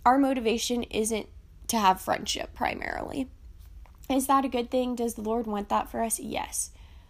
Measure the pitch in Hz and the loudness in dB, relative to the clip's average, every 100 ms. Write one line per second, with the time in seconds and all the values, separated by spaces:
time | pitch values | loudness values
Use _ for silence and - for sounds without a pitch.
0 | 247 262 277 269 226 226 - 240 - - | 4 6 6 2 2 0 0 -2 -2 -2
1 | 220 220 - - - - - 233 196 185 | 0 -2 -6 -14 -20 -18 -2 4 6 6
2 | - - - - - - - - - - | 2 -2 -2 -4 -6 -2 -2 -2 -6 -6
3 | - - 262 - - - - - - - | -6 -4 -6 -8 -20 -18 -18 -18 -18 -14
4 | - 269 269 277 262 240 240 254 247 240 | 0 0 4 4 4 -2 0 0 0 0
5 | 233 226 214 226 220 208 202 214 - 233 | -4 -2 -2 -2 0 -4 0 0 0 -2
6 | 226 - 220 - - - - - - - | -2 -2 -4 -6 -6 -6 -8 -10 -20 -20
7 | - | -20